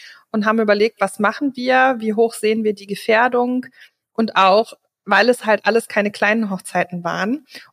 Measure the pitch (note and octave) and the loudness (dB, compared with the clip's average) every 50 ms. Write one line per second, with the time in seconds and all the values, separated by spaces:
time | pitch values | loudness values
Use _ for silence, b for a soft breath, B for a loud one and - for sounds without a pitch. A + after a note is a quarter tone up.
0 | B B B B B B - A3 G3+ G#3+ A3 A3+ A3 G#3 G3+ G#3 G#3 A3+ - - | B B B B B B -4 -2 0 0 0 2 2 2 2 2 2 0 -2 -2
1 | G3 G3 - - G#3 G#3 A3 - D4 C#4 - B3 B3 B3+ B3+ C4 C4 C4 C4 A3+ | -4 -4 -2 -2 -2 -2 -2 -2 -4 -4 -4 -4 -2 0 2 4 4 2 0 -2
2 | A3 A3 G#3 A3 A3+ A3 - - - G#3+ A3 A3+ A3 G#3+ G#3 G3+ G3+ G3+ G3+ - | -4 -2 0 2 0 0 0 -2 -2 -2 0 0 0 -2 -4 -4 -6 -10 -10 -8
3 | - - A3 A3 A#3+ B3+ A#3+ A#3+ B3 B3 B3+ B3+ B3+ - B B B B B B | -2 0 2 2 2 2 2 0 -2 -2 -2 -4 -6 -8 B B B B B B
4 | _ _ _ - A3+ G#3+ - F#3 F#3+ F#3+ F#3+ G#3+ A3+ - - _ _ _ _ _ | _ _ _ -4 -4 0 2 2 4 4 4 2 2 -2 -6 _ _ _ _ _
5 | - G3 G3+ F#3+ G3+ B3 B3 - - G#3+ G#3+ G3+ - G3 A3 A3+ - - - G#3+ | -4 0 2 2 4 2 2 0 2 0 0 0 2 0 0 0 -2 -2 -2 -2
6 | G3+ G3+ G#3 - A3 G3+ G#3+ A3+ A3 G3 G3 F3+ - - - F3+ F3 - F3+ F3 | -2 -2 -2 -2 0 0 0 0 -2 -4 -4 -8 -8 -6 -4 -4 -4 -4 -6 -8
7 | E3+ E3+ E3 E3+ F#3 G#3+ C4 D#4 - B B B B B | -6 -6 -4 -4 -4 -4 -6 -6 -8 B B B B B